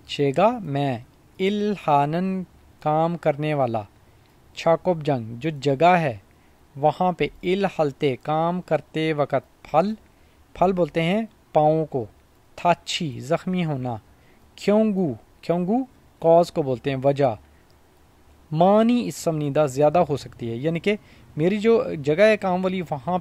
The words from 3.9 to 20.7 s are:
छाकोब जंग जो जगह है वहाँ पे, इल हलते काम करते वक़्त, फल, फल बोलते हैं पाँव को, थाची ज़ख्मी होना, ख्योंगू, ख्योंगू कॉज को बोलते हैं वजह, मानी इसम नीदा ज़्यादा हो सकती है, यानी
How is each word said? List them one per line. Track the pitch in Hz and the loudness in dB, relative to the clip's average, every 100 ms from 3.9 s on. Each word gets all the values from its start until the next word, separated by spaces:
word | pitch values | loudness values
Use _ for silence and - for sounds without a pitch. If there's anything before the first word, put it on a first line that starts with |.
| _ _ _ _ _ _ - | _ _ _ _ _ _ -4
छाकोब | 165 170 185 165 | 0 2 0 -2
जंग | 147 131 110 120 | -2 -4 -4 -8
जो | 156 147 | -8 -4
जगह | 139 135 170 180 | -2 4 4 4
है | 151 101 - _ _ _ _ 139 | 0 -6 -14 _ _ _ _ -2
वहाँ | 147 - 185 | 0 2 0
पे, | 170 147 - | 0 -4 -4
इल | 180 190 190 | -4 -2 -2
हलते | - 151 - 147 123 - | -2 -2 0 -2 -2 -4
काम | 156 165 180 | -2 -2 -4
करते | - 151 - 156 160 | -2 -4 -4 -4 -2
वक़्त, | 147 139 135 - _ - | -2 -2 -2 -4 _ -2
फल, | 151 196 220 _ _ _ _ _ - | 0 0 -4 _ _ _ _ _ -2
फल | 180 | 0
बोलते | 185 160 165 | 0 -2 0
हैं | 165 208 226 _ _ 160 | 0 -2 -4 _ _ 2
पाँव | 151 160 151 | 2 2 -2
को, | 135 107 _ _ _ _ - | -6 -8 _ _ _ _ -4
थाची | 175 170 - - 160 117 | 0 0 -2 -6 -6 -8
ज़ख्मी | 123 160 180 185 | -4 -4 -4 -4
होना, | 165 135 123 113 - _ _ _ _ - | -4 -4 -6 -8 -12 _ _ _ _ -6
ख्योंगू, | - 208 220 190 165 110 _ _ - | 2 4 4 2 -2 -4 _ _ -4
ख्योंगू | 175 175 247 262 _ _ - | -2 0 0 -2 _ _ -2
कॉज | 165 165 170 | 6 6 6
को | 170 | 0
बोलते | 135 117 139 | -2 -2 -4
हैं | 131 | 0
वजह, | 139 139 135 104 - _ _ _ _ _ _ _ _ _ - | 0 2 0 0 -10 _ _ _ _ _ _ _ _ _ -6
मानी | 151 180 214 226 240 | 2 4 6 4 2
इसम | 180 - 170 156 | -2 -6 -4 -2
नीदा | 147 147 147 | -2 0 0
ज़्यादा | 131 147 170 | 2 2 4
हो | 156 139 | 0 -2
सकती | - - 120 | -8 -12 -8
है, | 117 | -6
यानी | 151 | -4